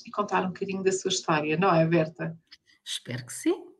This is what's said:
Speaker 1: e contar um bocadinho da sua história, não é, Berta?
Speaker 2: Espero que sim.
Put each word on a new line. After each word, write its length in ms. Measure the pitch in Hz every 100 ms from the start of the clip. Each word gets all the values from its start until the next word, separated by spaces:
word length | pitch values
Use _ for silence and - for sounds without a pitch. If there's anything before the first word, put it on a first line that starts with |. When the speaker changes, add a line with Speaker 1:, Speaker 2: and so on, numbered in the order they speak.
| -
Speaker 1:
e 60 |
contar 320 | - 202 185
um 40 | 185
bocadinho 360 | - 196 190
da 80 | 185
sua 160 | 185 185
história, 480 | - - 156 151 156
não 180 | 196
é, 140 | 165 165
Berta? 500 | 165 156 - 165 - _ - _ _
Speaker 2:
Espero 420 | - - - 123 -
que 80 |
sim. 320 | - 320 349 - -